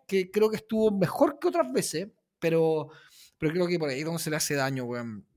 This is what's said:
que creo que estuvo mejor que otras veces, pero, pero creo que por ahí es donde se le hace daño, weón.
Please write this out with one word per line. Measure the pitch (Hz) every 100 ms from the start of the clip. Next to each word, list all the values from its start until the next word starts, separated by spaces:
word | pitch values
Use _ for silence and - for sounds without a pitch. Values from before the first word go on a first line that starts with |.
| -
que | 196 185
creo | 208 220
que | 214
estuvo | - 220 220
mejor | 202 175 - 294 285
que | 349
otras | 349 262
veces, | 254 - 151 202 - _ _
pero, | 170 165 160 156 143 - - - - _
pero | 156
creo | 170 175
que | 175
por | 151
ahí | 131
es |
donde | 156 165
se | 160
le | 156
hace | -
daño, | 147 135 135
weón. | 123 120 117 107 -